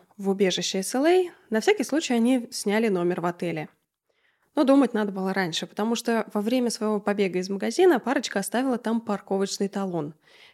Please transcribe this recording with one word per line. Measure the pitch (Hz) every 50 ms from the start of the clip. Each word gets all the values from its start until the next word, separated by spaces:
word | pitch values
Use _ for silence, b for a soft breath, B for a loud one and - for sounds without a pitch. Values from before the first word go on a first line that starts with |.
| - _ _
в | - 190 196
убежище | 190 196 202 180 180 - 175 - - 190
С | 190 - -
Л | 262 285
А, | 330 359 370 359 339 - - _ _
на | 220 220
всякий | - 370 415 - 247
случай | - 262 320 - - 240
они | 233 226 247 262 254 233 -
сняли | - - - 208 202 220 233 220
номер | 190 175 175 175 180 175
в | 165
отеле. | 175 170 175 185 170 165 156 156 - _ _ _ _ _ _ _ _ _ _ _ _ _ _ _ _ _
Но | 285 311
думать | 247 277 277 269 226 -
надо | 214 214 196
было | 190 190 190 190 190
раньше, | 196 185 160 160 - - -
потому | - - 208 226 233
что | 226 - 240 226 226 - - -
во | 208
время | 202 226 254 254 247 233
своего | - - 214 214 214 202
побега | 208 208 202 202 202 185 175 180
из | 185 190
магазина | 196 190 208 226 226 - 381 370 311 220
парочка | - 233 277 294 220 - - 208
оставила | 190 - - 233 269 269 247 226
там | - 226 226 226
парковочный | 226 - 202 190 - - 196 190 196 190 - - 202 196
талон, | - 202 196 190 175 165 147 151 - b b b b b b b